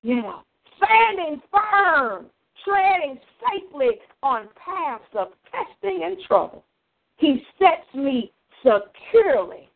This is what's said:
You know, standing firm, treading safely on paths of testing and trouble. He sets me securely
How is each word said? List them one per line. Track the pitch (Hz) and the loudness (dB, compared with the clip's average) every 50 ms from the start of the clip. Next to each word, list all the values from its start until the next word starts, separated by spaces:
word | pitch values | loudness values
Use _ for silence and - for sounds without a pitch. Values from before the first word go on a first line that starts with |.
| - | -4
You | 226 247 | -2 -4
know, | 240 220 196 160 - _ _ _ _ _ _ _ | -4 -4 -8 -14 -16 _ _ _ _ _ _ _
standing | _ 392 403 440 440 453 453 403 370 349 311 302 - _ _ | _ 0 2 4 4 2 2 0 -4 -6 -6 -8 -10 _ _
firm, | - 403 427 427 403 403 403 359 320 285 262 226 196 180 160 - _ _ _ _ _ - - | 0 0 0 2 2 2 2 4 2 2 0 -2 -6 -8 -12 -20 _ _ _ _ _ -12 -4
treading | 392 403 403 381 392 381 359 311 277 269 247 _ _ _ _ | -2 0 2 2 2 2 0 -2 -6 -10 -14 _ _ _ _
safely | 466 480 403 381 370 - - 285 262 240 220 - - _ _ _ | -6 -4 -4 -4 -10 -12 -4 -2 0 0 0 -2 -10 _ _ _
on | - 269 254 226 208 - _ _ - | -2 -2 -2 -2 -4 -12 _ _ -14
paths | 349 381 381 330 294 240 214 - _ - | -10 -8 -6 -6 -6 -8 -8 -14 _ -6
of | 214 185 - - _ _ _ | -6 -6 -6 -8 _ _ _
testing | - 269 - - - _ - 392 381 339 320 | -10 -10 -10 -10 -10 _ -6 -6 -4 -4 -4
and | 349 381 370 - | -6 -8 -8 -2
trouble. | - - 185 - - - - _ _ _ _ _ _ _ _ _ _ _ | 0 0 0 0 -2 -10 -20 _ _ _ _ _ _ _ _ _ _ _
He | _ 311 302 269 240 - - _ | _ 0 2 2 0 -4 -12 _
sets | _ 381 359 320 - - _ - | _ 4 4 4 2 -8 _ -10
me | 269 277 277 262 247 214 - _ _ _ _ _ _ - | -6 -4 -2 -2 -2 -6 -8 _ _ _ _ _ _ 2
securely | 254 214 202 202 - _ - - - - 466 427 370 277 220 180 175 185 - 139 _ _ | 4 4 4 0 -6 _ -20 -12 2 4 4 4 4 2 0 0 -4 -10 -20 -20 _ _